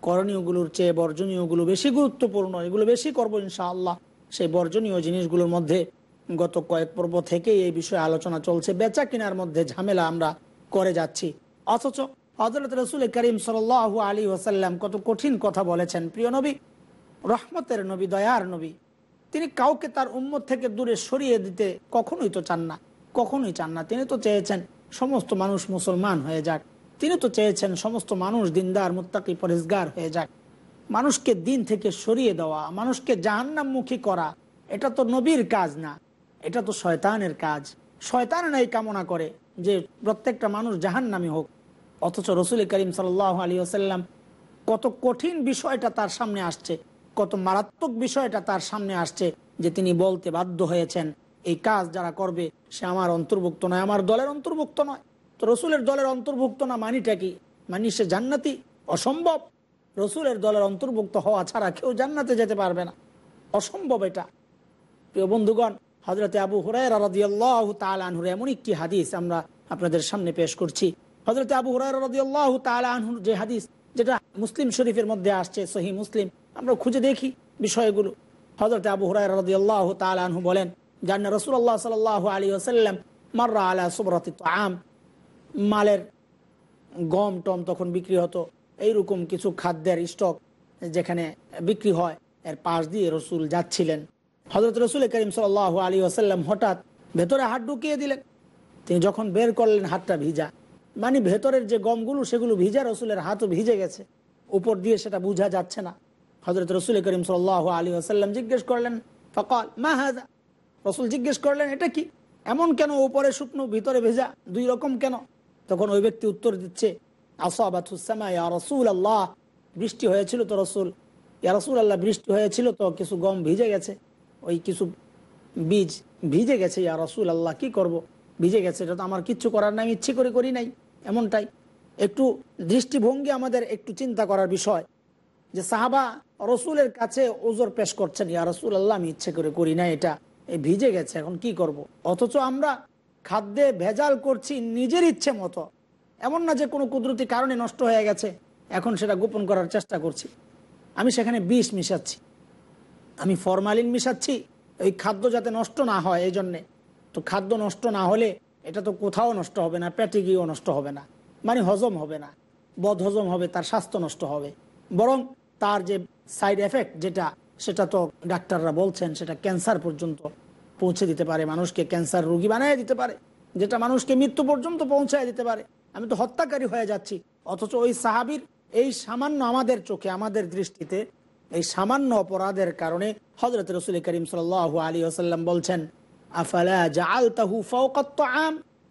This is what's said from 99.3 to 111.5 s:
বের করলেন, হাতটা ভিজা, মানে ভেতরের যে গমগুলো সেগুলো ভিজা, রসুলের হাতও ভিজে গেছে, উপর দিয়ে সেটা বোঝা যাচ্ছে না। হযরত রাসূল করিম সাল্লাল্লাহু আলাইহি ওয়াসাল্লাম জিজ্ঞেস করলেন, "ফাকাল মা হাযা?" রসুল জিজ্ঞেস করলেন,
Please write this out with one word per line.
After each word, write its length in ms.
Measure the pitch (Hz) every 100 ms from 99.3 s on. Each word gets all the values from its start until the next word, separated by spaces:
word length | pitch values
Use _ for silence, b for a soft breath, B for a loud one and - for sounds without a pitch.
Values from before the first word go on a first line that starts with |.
বের 200 | 185 233
করলেন, 320 | 226 226 208
হাতটা 320 | 190 180 180 170
ভিজা, 340 | 143 156 151 - - - _ -
মানে 240 | 226 269
ভেতরের 460 | 196 202 269 262 220
যে 120 | 226
গমগুলো 460 | 202 233 226 285
সেগুলো 320 | 247 240 233 208
ভিজা, 260 | 185 226
রসুলের 360 | 254 220 233 202
হাতও 280 | 185 208 220
ভিজে 300 | 170 220 220
গেছে, 280 | 180 - 196 _ _ _ _
উপর 300 | 196 185 208
দিয়ে 200 | 190 220
সেটা 200 | 220 190
বোঝা 300 | 185 190 196
যাচ্ছে 340 | 185 180 -
না। 120 | 180 - _ _ _ _
হযরত 300 | - 180 170
রাসূল 300 | 185 180 214
করিম 200 | 185 180
সাল্লাল্লাহু 460 | 175 180 185 185 170
আলাইহি 220 | 170 175
ওয়াসাল্লাম 420 | 175 165 208 202
জিজ্ঞেস 300 | 208 226 254
করলেন, 380 | - 240 240 226 - _ _
"ফাকাল 340 | - 208 240 220 -
মা 160 | 285
হাযা?" 260 | 285 277 247 - _ _ _ _ _ 196
রসুল 220 | - 247
জিজ্ঞেস 300 | 262 240 269
করলেন, 300 | 285